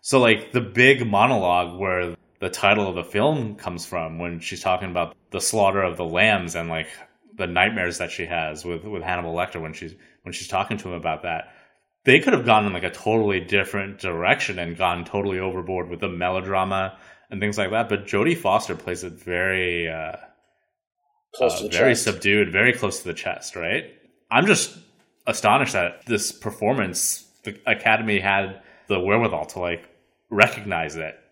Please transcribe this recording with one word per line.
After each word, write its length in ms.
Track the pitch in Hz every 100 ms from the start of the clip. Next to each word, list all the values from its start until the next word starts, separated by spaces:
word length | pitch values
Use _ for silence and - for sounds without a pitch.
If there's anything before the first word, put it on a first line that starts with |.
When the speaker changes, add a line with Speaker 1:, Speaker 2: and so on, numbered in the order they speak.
Speaker 1:
So, 180 | - 135
like, 320 | 120 107 -
the 80 | 123
big 460 | 110 - 127 135 117
monologue 720 | 101 120 120 90 87 87 90
where 360 | 95 90 87 87 _ _
the 80 | 95
title 400 | - 101 107 101
of 60 | 90
the 80 |
film 520 | 82 101 131 156 110 104
comes 300 | - 85 -
from, 340 | 90 80 82
when 220 | 87 85
she's 200 | - 92
talking 280 | 95 92 95
about 240 | 87 85 - _
the 80 | 95
slaughter 400 | - 110 98 98
of 140 | 92 85
the 100 | 85
lambs 500 | 85 110 101 87 85
and, 120 | 82
like, 200 | 82 78 - - _ _ -
the 100 | 90
nightmares 500 | 87 98 113 90 85
that 120 | 87
she 140 | - 82
has 400 | 85 80 76 87
with, 180 | 85
with 180 | 107 98
Hannibal 300 | 85 90 85
Lecter 280 | 85 90 87
when 100 | 80
she's, 240 | 80 82 80 _ _
when 100 | -
she's 160 | 85 -
talking 260 | 95 95 104
to 120 | 92
him 40 | 87
about 280 | 85 78
that, 300 | 87 80 - - _ _ _ _ -
they 140 | -
could 140 | -
have 120 | 190 117
gone 200 | 110 104
in, 80 |
like, 100 | 90
a 60 | 87
totally 500 | - 110 110 104 98
different 600 | 87 98 95 101 98 101
direction 600 | 95 85 90 123 - 92
and 180 | 85 85
gone 260 | 92 87 85
totally 340 | 101 101 92
overboard 500 | 95 92 90 92 87
with 100 | 87
the 80 | 98
melodrama 880 | 87 87 92 92 98 95 95 95 - - - _
and 100 | 101
things 160 | 104 104
like 140 | 95
that. 180 | 110 110
But 160 | 101 95
Jodie 320 | 101 131 170
Foster 360 | 98 101 - -
plays 280 | - 87
it 100 | 90 82
very, 680 | - 87 95 95 90 87 82
uh, 260 | 80 80 - - _ _ _ _ _ _ _ _ _ _ -
Speaker 2:
Close 200 | 120 -
Speaker 1:
uh, 20 |
Speaker 2:
to 60 | 104
the 40 |
Speaker 1:
very 220 | 85 127
Speaker 2:
chest. 120 | 113 -
Speaker 1:
subdued, 460 | 92 98 104 92
very 220 | 92 120
close 280 | 123 101 -
to 60 | 90
the 40 |
chest, 420 | 82 - - - 95
right? 300 | 82 113 - - _ _ _
I'm 140 | 117 190
just 320 | 185 - - _ _ _ _ -
astonished 460 | - 107 127 131
that 320 | 98 87 - -
this 260 | 110 -
performance, 960 | - 107 - 107 135 95 90 - - - _
the 160 | - - -
Academy 520 | - 117 110 110 101
had 420 | 98 98 95 - - - _
the 120 | 95
wherewithal 460 | 92 110 117 82 76
to, 120 | -
like, 280 | 87 85 - _ _ _ _
recognize 640 | 104 110 - 104 85 80 80
it 200 | 78 - _